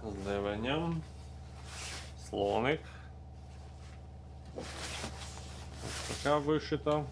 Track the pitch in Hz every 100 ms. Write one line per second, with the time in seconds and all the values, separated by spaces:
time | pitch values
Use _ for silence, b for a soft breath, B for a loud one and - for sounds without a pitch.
0 | 113 98 98 101 101 104 120 151 170 165
1 | - - - - - - - - - -
2 | - - - 98 101 107 123 156 B B
3 | B - - - - - - - - -
4 | - - - - - - - - - -
5 | - - - - - - - - - -
6 | - - 143 147 143 151 - 151 151 151
7 | 139